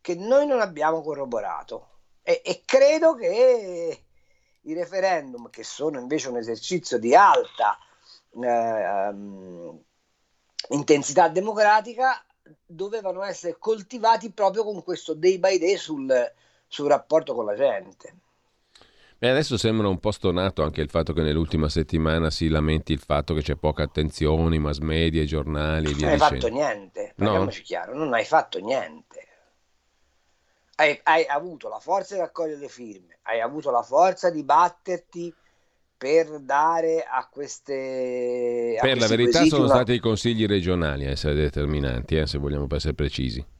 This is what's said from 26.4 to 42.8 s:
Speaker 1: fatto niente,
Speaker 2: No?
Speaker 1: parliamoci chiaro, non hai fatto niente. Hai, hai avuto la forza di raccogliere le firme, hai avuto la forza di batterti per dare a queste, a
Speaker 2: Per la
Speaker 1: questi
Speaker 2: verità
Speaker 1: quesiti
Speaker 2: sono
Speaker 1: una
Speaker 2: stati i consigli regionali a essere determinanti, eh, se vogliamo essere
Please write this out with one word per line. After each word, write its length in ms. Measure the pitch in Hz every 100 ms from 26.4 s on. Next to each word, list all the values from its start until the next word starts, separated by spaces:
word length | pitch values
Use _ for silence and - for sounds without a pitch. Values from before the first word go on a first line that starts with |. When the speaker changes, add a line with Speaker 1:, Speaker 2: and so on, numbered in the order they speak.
| 117
Speaker 1:
fatto 20 |
niente, 640 | 123 147 104 98 - 104 -
Speaker 2:
No? 100 | 104
Speaker 1:
parliamoci 360 | 98 95 -
chiaro, 320 | - 85 90
non 180 | 131 156
hai 120 | 117
fatto 340 | 107 156 - -
niente. 680 | 101 131 85 78 _ - - _ _ _ _ _ _ _ _ _ _ _ _ _ _ -
Hai, 240 | 151 143
hai 200 | - 160 156
avuto 420 | 143 175 156 107
la 100 | 110
forza 360 | 151 196 185
di 60 | 196
raccogliere 380 | 160 - 160 147
le 100 | 139
firme, 500 | 123 117 95 87 _
hai 180 | - 113
avuto 300 | 120 147 143
la 120 | 123
forza 460 | - 139 185 180 185
di 120 | 156
batterti 920 | 139 147 175 - - 180 _ 175 170 - _ _ _ _ _ _
per 440 | 131 160 156 151
dare 640 | 131 139 160 170 165 160
a 240 | - 127 -
queste, 1500 | - 143 - - 135 131 131 127 123 123 123 120 120 117 113
a 80 | 127
Speaker 2:
Per 120 | 123
la 80 | 113
Speaker 1:
questi 100 | 113
Speaker 2:
verità 220 | 120 117
Speaker 1:
quesiti 100 | 156
Speaker 2:
sono 180 | 156 131
Speaker 1:
una 20 |
Speaker 2:
stati 260 | 127 120
i 40 | 120
consigli 480 | 113 107 117 113 107
regionali 600 | 101 87 90 80 69 69
a 40 |
essere 240 | 69 76
determinanti, 840 | 73 73 71 73 76 69 60 62 80
eh, 100 | 71
se 120 | 73
vogliamo 280 | 71 71 71
essere 220 | 73